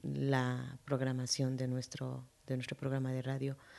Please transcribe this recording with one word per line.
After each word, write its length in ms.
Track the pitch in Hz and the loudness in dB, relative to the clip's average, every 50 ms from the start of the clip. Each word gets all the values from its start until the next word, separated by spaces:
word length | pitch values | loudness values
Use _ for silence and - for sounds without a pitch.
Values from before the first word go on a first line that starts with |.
| - | -4
la 800 | 160 139 139 139 139 139 131 127 123 127 123 123 127 131 131 - | -2 0 2 2 4 4 4 4 2 2 0 -2 -6 -8 -10 -4
programación 720 | - 139 127 131 131 127 127 127 123 - - 139 127 131 | -2 0 2 2 2 0 0 0 0 0 2 2 2 2
de 120 | 131 131 127 | 0 0 0
nuestro, 580 | 127 127 123 - - - 131 127 127 131 127 127 - _ - - | 0 -2 -2 -4 -6 -6 -6 -4 -4 -6 -8 -12 -18 _ -6 -4
de 80 | 131 | -2
nuestro 200 | 127 120 - 139 | -2 -2 -4 -4
programa 360 | - - 135 135 135 131 131 127 | -4 -2 0 0 0 0 0 0
de 100 | 131 127 | 0 0
radio 340 | 131 135 135 135 139 139 - - - - | -2 -2 0 0 -2 -2 -4 -8 -16 -18